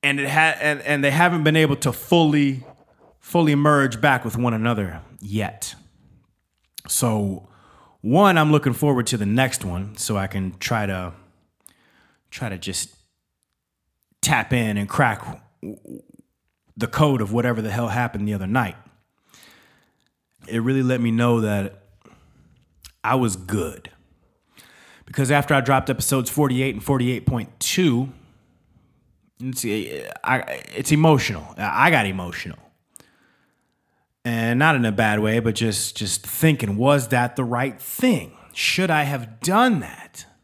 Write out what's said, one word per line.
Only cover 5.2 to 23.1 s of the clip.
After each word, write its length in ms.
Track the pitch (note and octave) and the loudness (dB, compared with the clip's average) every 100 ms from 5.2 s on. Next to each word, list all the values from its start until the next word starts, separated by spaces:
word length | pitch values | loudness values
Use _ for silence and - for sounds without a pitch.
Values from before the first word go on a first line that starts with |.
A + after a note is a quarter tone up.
| G2+ G#2+ G2+ - - - _ _ _ _ _ _ _ _ _ - - | -6 -4 -4 -8 -14 -14 _ _ _ _ _ _ _ _ _ -20 -6
So, 640 | - A#2+ G#2+ G2+ F#2+ - _ _ _ _ _ | -2 0 0 -2 -4 -12 _ _ _ _ _
one, 360 | G#2 C#3+ G3+ E3 | 0 4 6 6
I'm 140 | D3+ | 4
looking 200 | D3+ C#3+ | 4 2
forward 340 | A#2 D3 B2+ A2+ | 0 0 2 0
to 100 | A#2+ | -2
the 80 | G2+ | 0
next 400 | A2+ C3 - G2+ | 2 2 0 -6
one 320 | F2+ G2 G#2+ | -6 -6 -8
so 180 | - G#2 | -4 -2
I 120 | F#2+ | -2
can 300 | G2 F#2+ E2+ | -4 -6 -8
try 260 | - A#2 G2+ | -4 -2 -2
to, 280 | F#2+ F2+ E2 _ _ _ _ _ _ _ _ _ _ _ | -4 -8 -12 _ _ _ _ _ _ _ _ _ _ _
try 180 | - A#2 | -10 -10
to 80 | F#2 | -8
just 380 | G2 F2+ - _ _ _ _ _ _ _ _ _ _ _ _ _ | -8 -8 -8 _ _ _ _ _ _ _ _ _ _ _ _ _
tap 320 | - C#3 - | -2 0 0
in 240 | B2+ A2+ G2+ | -2 0 -2
and 100 | G2+ | -4
crack 320 | - C3 G#2 - - _ _ | 0 0 0 -8 -16 _ _
w-, 140 | - G#2+ | -16 -16
w-, 200 | - A#1+ - _ _ _ _ _ _ - | -18 -20 -20 _ _ _ _ _ _ -8
the 100 | A2+ | -6
code 340 | - D3+ C3 | 0 2 2
of 120 | G#2 | 0
whatever 280 | A2+ A#2+ A2+ | 0 0 -2
the 100 | A2 | -4
hell 180 | G2+ A#2 | -4 -2
happened 380 | G2+ A#2+ G#2 G#2 | -2 -2 -4 -4
the 60 | |
other 140 | G2+ F#2+ | -4 0
night. 280 | A#2+ G#2 - - _ _ _ _ - - - _ _ _ _ _ _ _ _ - | 0 0 -6 -20 _ _ _ _ -20 -20 -20 _ _ _ _ _ _ _ _ -8
It 120 | A2+ | -4
really 240 | A#2 C3+ | 0 0
let 180 | B2+ B2+ | 0 0
me 100 | A#2 | 0
know 300 | A2+ A#2+ A#2 | 2 2 2
that 420 | G#2+ G2+ G2 - _ _ _ _ _ _ _ _ _ _ - _ | 2 -2 -4 -10 _ _ _ _ _ _ _ _ _ _ -20 _
I 120 | G#2+ | -2